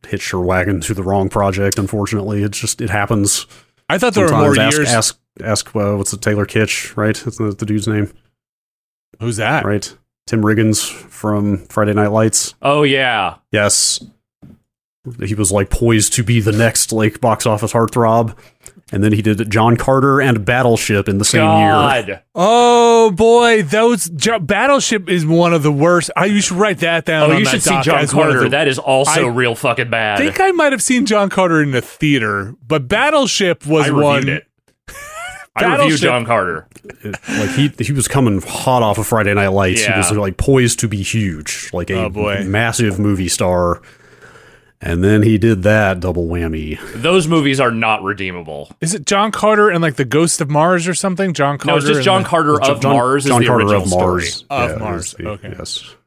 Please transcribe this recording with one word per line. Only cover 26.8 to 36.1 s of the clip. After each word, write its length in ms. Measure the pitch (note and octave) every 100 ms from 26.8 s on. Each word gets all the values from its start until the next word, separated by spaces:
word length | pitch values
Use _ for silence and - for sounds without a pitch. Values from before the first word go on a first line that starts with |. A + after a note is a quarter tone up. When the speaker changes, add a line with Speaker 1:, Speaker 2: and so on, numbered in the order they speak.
| E3 E3+ D#3
Speaker 2:
down 240 | D#3+ D3+
Speaker 3:
Oh, 40 |
Speaker 2:
on 60 | D#3+
Speaker 3:
you 60 | G#3+
Speaker 2:
that 60 |
Speaker 3:
should 120 | A#3+
see 60 | D3
Speaker 2:
doc 120 | C3+
Speaker 3:
John 160 | C3 D3+
Speaker 2:
as 140 | D3
one 140 | C#3 G3
of 60 |
Speaker 3:
Carter. 100 | C3 A2+
Speaker 2:
the 40 |
Speaker 3:
That 160 | C#3+ D#3
is 100 | C3
also 460 | - C3 C#3+ D#3+ C3
Speaker 2:
I 40 |
Speaker 3:
real 260 | A#2+ B2 A2+
fucking 340 | C3+ A#2 A#2+
bad. 300 | A#2 A2 G2+
Speaker 2:
think 200 | - -
I 120 | F#4+
might 200 | F4+ D4+
have 120 | C4
seen 220 | - B3 G#3
John 240 | G#3+ G3+
Carter 320 | - F#3 D#3+
in 100 | D3
the 100 | B2+
theater, 720 | - - D3+ C#3 A2 G2+ G2 C#3 A#2
but 220 | D3+ B2
Battleship 800 | G#3 C#4 D4+ B3+ - F#3+ E3 D3
was 200 | D#3 D3
Speaker 3:
I 40 |
reviewed 140 | D3
Speaker 2:
one. 260 | D3 C#3+ C3+
Speaker 3:
it. 180 | D#2 _ _ _ _ -
<laughs> 80 | C#5 C#5+ D#5 F5 F#5+ - -
I 80 |
reviewed 140 | - -
Speaker 2:
Battleship 200 | D#3 D#3
Speaker 3:
John 260 | F3